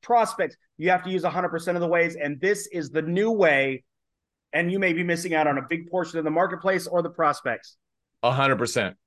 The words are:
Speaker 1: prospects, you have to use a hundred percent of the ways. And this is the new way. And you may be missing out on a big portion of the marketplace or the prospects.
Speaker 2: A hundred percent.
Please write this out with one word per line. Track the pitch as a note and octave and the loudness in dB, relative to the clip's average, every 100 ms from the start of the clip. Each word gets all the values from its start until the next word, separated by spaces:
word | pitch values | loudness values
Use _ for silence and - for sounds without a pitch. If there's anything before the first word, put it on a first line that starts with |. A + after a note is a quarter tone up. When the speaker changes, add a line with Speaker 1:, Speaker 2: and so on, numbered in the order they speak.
Speaker 1:
prospects, | - A#3+ A3 - D#3 - _ - | 0 2 2 -2 -6 -6 _ -4
you | E3+ | 0
have | F3+ | 0
to | F3+ | 0
use | F#3 | -2
a | E3 | -2
hundred | D#3+ F3 | -2 -4
percent | E3 E3+ F3 | -4 -2 -2
of | |
the | E3+ | 2
ways. | E3+ E3+ E3+ | 2 2 -2
And | C#3+ C#3+ | -6 -2
this | F#3 G3+ - | 0 -2 -4
is | F3 C#3+ | -8 -4
the | D3 | -4
new | D#3+ F3+ A3 | -2 0 2
way. | A3 E3+ C#3 C3+ C3 - _ _ _ _ _ _ | 4 4 4 2 -4 -12 _ _ _ _ _ _
And | D#3 E3+ | -2 0
you | F#3+ | 0
may | F#3 | 0
be | E3 | 0
missing | F3 E3+ F3 | 0 -2 -2
out | D#3+ D3+ | 0 2
on | C#3 | 0
a | C3 | -4
big | E3+ E3+ | -6 -4
portion | F#3 E3 E3 | -4 -4 -4
of | |
the | D#3 | -2
marketplace | E3 F#3 F3 F#3+ F#3 E3+ | 0 0 0 -2 -2 -2
or | F3 | -2
the | E3 | -2
prospects. | - D3+ C#3+ B2+ A2+ - _ _ _ _ _ | 0 0 0 -4 -6 -8 _ _ _ _ _
Speaker 2:
A | A#2+ | 0
hundred | C3 C3+ A#2+ | 4 4 2
percent. | A#2+ B2 G2 - | 0 0 -2 -4